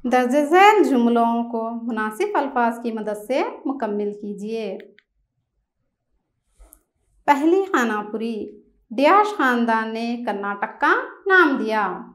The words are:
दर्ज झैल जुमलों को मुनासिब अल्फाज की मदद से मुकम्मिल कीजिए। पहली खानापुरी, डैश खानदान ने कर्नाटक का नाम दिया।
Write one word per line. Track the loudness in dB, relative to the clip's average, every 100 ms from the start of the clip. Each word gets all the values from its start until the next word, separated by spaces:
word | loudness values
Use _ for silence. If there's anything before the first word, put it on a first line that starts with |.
| 0
दर्ज | 0 2 0 4
झैल | 6 8 6
जुमलों | 4 4 4 4 2 0 -2
को | -6 -6 -6
मुनासिब | -6 -4 -6 -4 -2 -2
अल्फाज | -2 0 0 -2
की | -6
मदद | -6 -6 -8 -4
से | -2 -2 -6 -8
मुकम्मिल | -6 -4 -4 -4
कीजिए। | -6 -12 -10 -8 -6 -8 -10 -14 _ _ _ _ _ _ _ _ _ _ _ _ _ _ _ _ _ -20 -20 _ _ _ _ 0
पहली | 2 4 2 2
खानापुरी, | 0 0 -4 -6 -8 -6 -8 -10 -14 _ _ _
डैश | 2 4 4 2
खानदान | 0 0 0 0 0 -2
ने | -6 -6 -6
कर्नाटक | -6 -6 -6 -6 -8 -2
का | 0 0 -2 -8 2
नाम | 4 4 2
दिया। | 0 0 -2 -6 -14